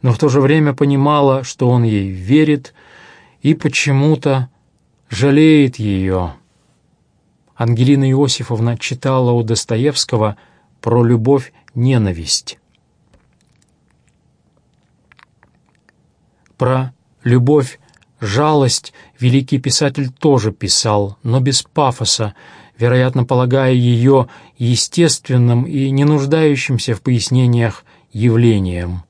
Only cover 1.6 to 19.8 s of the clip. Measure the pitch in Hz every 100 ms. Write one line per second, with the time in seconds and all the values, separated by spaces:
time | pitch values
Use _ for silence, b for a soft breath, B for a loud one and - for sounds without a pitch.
1.6 | 123 123 117 104 98 92 92 147 151 147
2.6 | 131 b b b b b b b 139 160
3.6 | 147 - 143 135 147 147 151 135 131 _
4.6 | _ _ _ _ _ 95 139 139 156 156
5.6 | 135 127 107 98 95 92 87 69 _ _
6.6 | _ _ _ _ _ _ _ _ _ -
7.6 | 117 117 123 143 135 131 143 - 120 113
8.6 | 113 120 - 127 135 131 127 120 113 113
9.6 | - 113 139 139 - 120 107 104 b b
10.6 | b _ - 120 117 120 113 139 131 _
11.6 | _ 120 123 127 101 85 80 - - -
12.6 | _ _ _ _ _ _ _ _ _ _
13.6 | _ _ _ _ _ _ _ _ _ _
14.6 | _ _ _ _ _ _ _ _ _ _
15.6 | _ _ _ _ _ _ _ _ _ _
16.6 | 127 131 131 - _ _ 120 123 123 147
17.6 | 127 - _ _ _ _ 107 104 151 151
18.6 | 131 - - b b _ 123 135 131 139
19.6 | 139 -